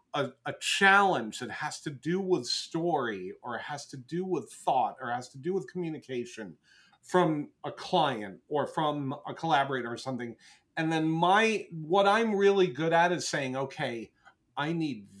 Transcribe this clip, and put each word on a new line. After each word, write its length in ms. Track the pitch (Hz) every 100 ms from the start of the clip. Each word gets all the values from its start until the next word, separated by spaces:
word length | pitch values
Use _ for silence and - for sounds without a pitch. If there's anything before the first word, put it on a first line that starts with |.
| _
a, 180 | 147 123 -
a 80 | 143 -
challenge 800 | - - 196 202 196 143 110 -
that 120 | 117
has 300 | - 151 -
to 80 | 160
do 300 | 131 151 185
with 260 | 185 170 120
story 840 | - - 160 170 151 117 98 92 -
or 160 | 123 113
has 280 | 127 143 -
to 100 | 139
do 280 | 120 170
with 280 | 185 165 -
thought 440 | - - 135 107 -
or 100 | 123
has 160 | 123 120
to 80 | 135
do 160 | 151
with 160 | 190 185
communication 840 | 180 170 147 - 127 120 - 98 78 _ _ _ _
from 500 | - 180 165 151 131 _
a 80 | 147
client 680 | - - 180 151 113 101 90 -
or 180 | 147 131
from 480 | - 151 147 135 131 -
a 60 |
collaborator 580 | - 165 143 139 131 117
or 60 | 120
something. 400 | 131 123 117 - - - _ -
And 160 | 160
then 160 | 160 160
my, 580 | 165 175 202 220 208 -
what 360 | 165 151 196 196
I'm 280 | 214 226
really 320 | 202 196 196 180
good 260 | 131 165
at 180 | 170 175
is 160 | 165 -
saying, 300 | 151 135 131
"Okay, 540 | 135 - 135 117 104 _ - _ _ -
I 160 | 147
need 360 | 170 156 110 101 98